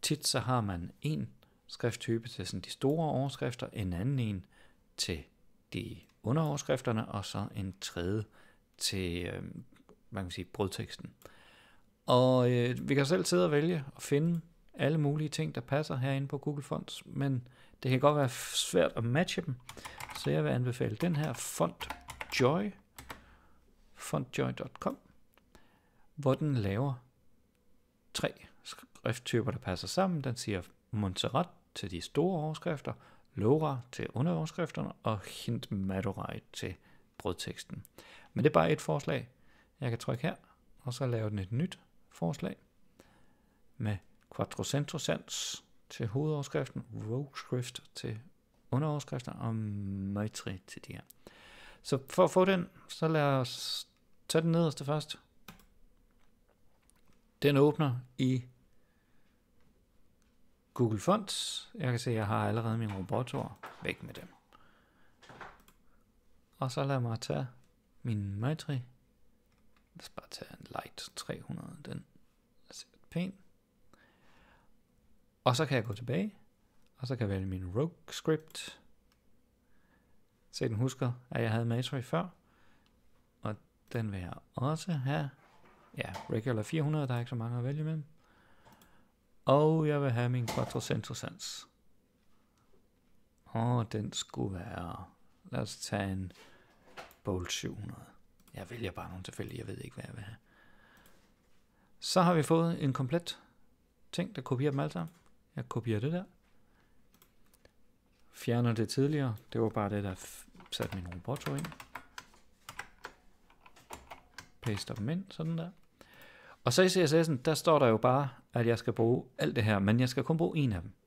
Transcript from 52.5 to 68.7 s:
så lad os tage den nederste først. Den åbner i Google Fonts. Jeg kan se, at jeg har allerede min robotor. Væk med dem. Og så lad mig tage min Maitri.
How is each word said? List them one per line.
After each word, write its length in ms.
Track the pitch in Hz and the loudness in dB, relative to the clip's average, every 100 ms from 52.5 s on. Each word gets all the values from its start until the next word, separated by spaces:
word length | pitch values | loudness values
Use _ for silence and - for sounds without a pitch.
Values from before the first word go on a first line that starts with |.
| 190 175 - - | 4 0 -10 -18
så 200 | - 160 | -2 2
lad 140 | 160 | 4
os 640 | 143 135 123 - - - - _ _ - _ | 4 4 2 -4 -6 -6 -8 _ _ -20 _
tage 140 | 165 | 2
den 100 | 165 | 4
nederste 320 | 165 165 - | 4 4 0
først. 360 | 139 151 - - _ - - - - _ - _ _ _ - _ _ _ - _ _ _ - - _ _ | -2 -2 -2 -12 _ -20 -20 -20 -20 _ -20 _ _ _ -20 _ _ _ -20 _ _ _ -20 -20 _ _
Den 140 | 143 139 | 4 8
åbner 440 | 147 147 151 123 - - | 8 6 2 0 -6 0
i 260 | 131 127 123 - _ - _ _ _ - - _ _ _ - _ _ _ - _ _ _ - _ _ | 2 2 -2 -20 _ -20 _ _ _ -20 -20 _ _ _ -20 _ _ _ -20 _ _ _ -20 _ _
Google 240 | - 120 110 | 0 2 2
Fonts. 720 | - 208 196 - - - - | 2 2 0 -6 -4 -6 -10
Jeg 160 | 233 139 | -6 -2
kan 80 | 120 | -2
se, 120 | 127 | 0
at 60 | 113 | 0
jeg 100 | 104 | 0
har 220 | 110 104 | 2 2
allerede 300 | 107 113 113 | 0 0 -2
min 140 | 110 | -2
robotor. 680 | 98 90 107 123 135 - - - - | -4 -2 -2 -2 -4 -6 -8 -16 -8
Væk 200 | - - | -6 -6
med 120 | - | -8
dem. 140 | - - - _ - - _ _ _ - _ - - - - - _ - - _ _ _ - _ _ | -14 -16 -20 _ -20 -20 _ _ _ -20 _ -20 -16 -16 -18 -20 _ -20 -20 _ _ _ -20 _ _
Og 120 | 131 | -4
så 140 | 123 | -2
lad 160 | 139 135 | 0 0
mig 200 | 120 113 | 0 -2
tage 260 | - 147 131 - - _ _ - | -2 -2 -4 -8 -20 _ _ -10
min 380 | 127 107 101 101 | -2 -2 -2 -2
Maitri. 320 | 120 156 - | -2 -2 -4